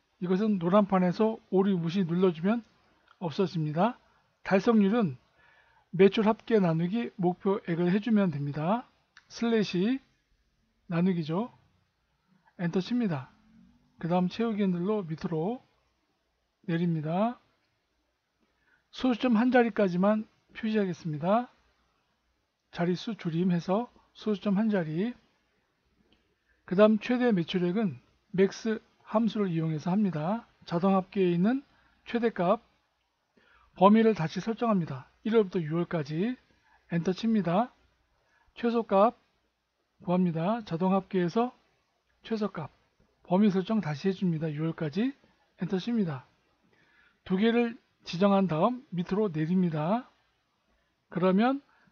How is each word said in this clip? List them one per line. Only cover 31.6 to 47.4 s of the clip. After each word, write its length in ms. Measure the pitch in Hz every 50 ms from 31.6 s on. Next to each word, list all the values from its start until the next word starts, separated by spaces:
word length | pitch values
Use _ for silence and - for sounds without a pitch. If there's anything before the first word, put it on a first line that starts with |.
| - _ _ _ _ _ _ _ _
최대값, 540 | - - 233 233 226 220 - 180 175 220 233 - _ _ _ _ _ _ _ _ _ _ _ _ _ _ _ _ _ _ _ _ _ _
범위를 380 | - 180 202 214 220 226 220 214
다시 260 | 160 160 160 - 190
설정합니다. 680 | 170 220 226 - 247 233 214 185 160 147 139 131 - - _ _ -
일월부터 380 | 226 220 233 208 185 - 185
유월까지 760 | 160 147 160 170 175 - - 165 147 135 156 160 196 240 254 - _ _ _ _ _ _ _ _ _ -
엔터 220 | 170 170 165 190 185
칩니다. 600 | - - 226 220 214 175 175 170 196 240 254 _ _ _ _ _ _ _ _ _ _ _ _ _ _ _ _ _
최소값 640 | - - 233 226 233 220 - 202 190 202 240 - _ _ _ _ _ _ _ _ _ _ _ _ _ _ _ _ _ -
구합니다. 600 | 170 175 180 185 175 156 160 160 190 226 240 214
자동 280 | - 165 160 190 185 196
합계에서 640 | 196 190 - - 185 175 170 - 226 240 247 - _ _ _ _ _ _ _ _ _ _ _ _ _ -
최소값, 480 | - 226 214 208 196 - 170 147 - _ _ _ _ _ _ _ _ _ _ _
범위 260 | - 175 190 214 208
설정 300 | 175 190 180 - 226 214
다시 280 | 175 151 151 139 - 190
해줍니다. 440 | 190 190 196 180 165 151 165 160 147
유월까지 600 | 147 156 165 160 - 165 151 143 190 233 269 277 _ _ _ _ _ _ _ _ -
엔터 180 | 190 165 196 180
칩니다. 480 | - 233 240 226 202 160 143 127 - _ _ _ _ _ _ _ _ _ _ _ _ _ _ _ _ _ _ _ -
두 120 | - 185
개를 420 | 185